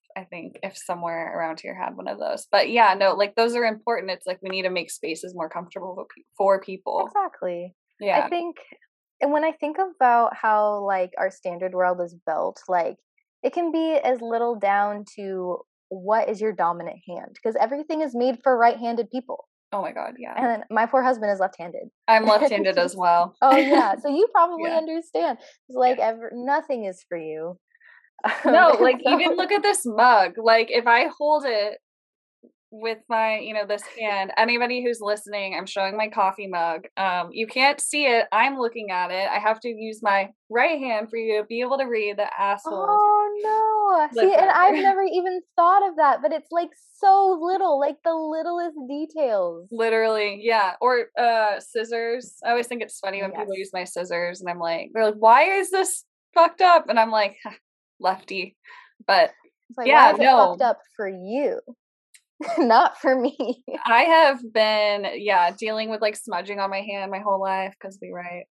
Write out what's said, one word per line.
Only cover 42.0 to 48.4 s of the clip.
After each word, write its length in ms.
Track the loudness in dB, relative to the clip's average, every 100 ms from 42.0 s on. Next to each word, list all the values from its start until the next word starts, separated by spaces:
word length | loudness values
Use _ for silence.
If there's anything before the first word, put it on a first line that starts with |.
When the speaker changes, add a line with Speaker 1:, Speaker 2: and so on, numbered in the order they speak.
| -4 -4
Speaker 1:
the 120 | -4 -2
asshole 340 | -4 -4 -6
Speaker 2:
Oh, 640 | -6 0 2 4 4 2 -2
no. 640 | -2 0 0 0 2 2 2
Speaker 1:
flip 180 | 2 4
Speaker 2:
See, 40 |
and 100 | 6
Speaker 1:
over. 80 | 4
Speaker 2:
I've 220 | 6 4 4
never 180 | 2 2
even 380 | 0 0 -2 -4 -6 2
thought 320 | 4 4 2
of 60 | 2
that, 240 | 4 4
but 100 | 0
it's, 200 | -2 -4
like, 180 | -4 -4 _ _ 0
so 420 | 4 6 6 2
little, 380 | 0 0 2 2
like, 180 | 0 -2 -2
the 80 |
littlest 640 | -2 -4 -4